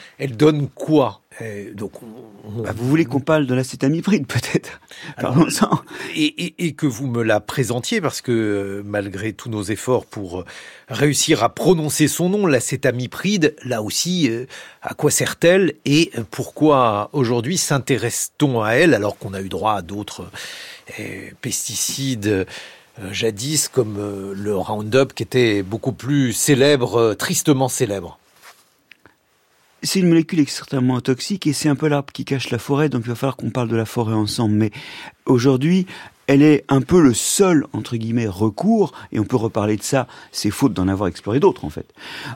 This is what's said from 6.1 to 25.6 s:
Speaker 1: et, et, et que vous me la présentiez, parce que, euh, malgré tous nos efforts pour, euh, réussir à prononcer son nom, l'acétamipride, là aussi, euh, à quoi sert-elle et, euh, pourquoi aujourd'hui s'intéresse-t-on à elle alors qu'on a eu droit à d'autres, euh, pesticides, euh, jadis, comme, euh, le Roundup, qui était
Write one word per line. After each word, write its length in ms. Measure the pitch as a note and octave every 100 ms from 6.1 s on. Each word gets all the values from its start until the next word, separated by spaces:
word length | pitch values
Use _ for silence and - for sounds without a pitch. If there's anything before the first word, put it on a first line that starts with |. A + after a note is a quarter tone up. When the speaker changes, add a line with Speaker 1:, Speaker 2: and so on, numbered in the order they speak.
Speaker 1:
et, 300 | E3 D3+ -
et, 220 | E3+ - F3
et 60 |
que 140 | - D3+
vous 200 | A2 C3+
me 160 | A#2
la 180 | A2+ G#2+
présentiez, 600 | - - A#2 A#2+ - A3+
parce 200 | D#3 -
que, 120 | -
euh, 500 | A#2 G#2+ G2+ G2 G2+
malgré 480 | G2+ G#2 G2+ F#2 G#2+
tous 160 | - B2
nos 140 | G#2+
efforts 440 | F#2+ G#2 - B2 -
pour, 340 | - F#2+ F2
euh, 40 | F2 - - - -
réussir 560 | A#2+ D3 C#3 - D3
à 100 | A2+
prononcer 540 | - - F3 D3+ - D3+
son 220 | - F3
nom, 160 | G#3 F#3+
l'acétamipride, 1080 | C3 - C3+ C3+ B2 B2+ - F#3 G#3 D3+ -
là 180 | B2+ A#2+
aussi, 460 | G#2+ - E3+ F3+ C#3
euh, 180 | A2+ B2+ - - -
à 100 | -
quoi 160 | - D3
sert-elle 640 | - C3 - E3+ F#3 F3+ -
et, 260 | C3 D3 E3+ -
euh, 60 | A2
pourquoi 800 | - - - D3+ C#3 A#2+ G#2 G#2
aujourd'hui 440 | D3 A#2 A#2+ A#2 F3+
s'intéresse-t-on 1080 | - C#3+ - B2 A#2 - - - D3 A#2+
à 100 | G#2+
elle 200 | B2 F3
alors 240 | A2 G2+ -
qu'on 160 | G2+
a 80 | F#2+
eu 80 | F#2+
droit 260 | F#2 G#2
à 80 | G#2
d'autres, 480 | E2+ G2+ G2+ - F2+ - - - - - - -
euh, 300 | G2+ - - F#2+
pesticides, 880 | B2 - - G2+ - - C3+ A#2+ G#2
euh, 180 | G2 F#2 - - - _ - F#2+
jadis, 560 | G2 A2+ G2+ C3 D#3 -
comme, 280 | - A2 G2+
euh, 360 | G#2 G2+ G2
le 220 | G2 G2+ G2
Roundup, 580 | F#2+ G#2+ G#2+ C3 C3+
qui 80 | -
était 400 | G#2+ B2+ A#2 G2+